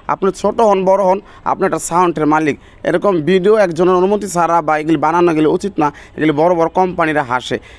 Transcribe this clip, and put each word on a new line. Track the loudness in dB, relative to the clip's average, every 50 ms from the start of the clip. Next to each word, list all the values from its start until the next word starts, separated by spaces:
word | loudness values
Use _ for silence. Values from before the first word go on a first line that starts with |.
| -8
আপনি | -6 -4 -2 -2 -4
ছোট | -2 -2 -4 -2 0 2
হন, | 2 2 2 2 2
বড় | 2 2 2 2
হন, | 0 0 -2 -4 -10 -20 -8 -6
আপনি | -4 -2 -2 -2
একটা | -2 -2 -4
সাউন্ডের | -6 -2 0 0 0 0 0 0 0
মালিক। | 2 2 2 0 -2 -4 -4 -10 -20 -18 -8 -4
এরকম | -2 -2 0 0 0 0 0
ভিডিও | 0 2 2 2 4 4 4
একজনের | 4 2 0 0 0 2 2 2
অনুমতি | 2 2 2 0 -2 -4 -4
ছাড়া | -2 0 0 2 0 0
বা | 0 0 -2 -2
এগুলি | 0 0 0
বানানো | 0 0 0 2 2 2 2 2
গেলে | 2 2 0
উচিত | 0 -2 -4 -6 -4 -2
না, | -2 -2 -4 -8 -16 -16 -8
এগুলি | -2 -2 0
বড় | 0 2 2 2 2
বড় | 2 0 0
কোম্পানিরা | 0 -2 -2 -2 -2 -2 -2 -2 -2 -2
হাসে। | -2 -2 -4 -4 -4 -6 -8 -8 -8 -12 -20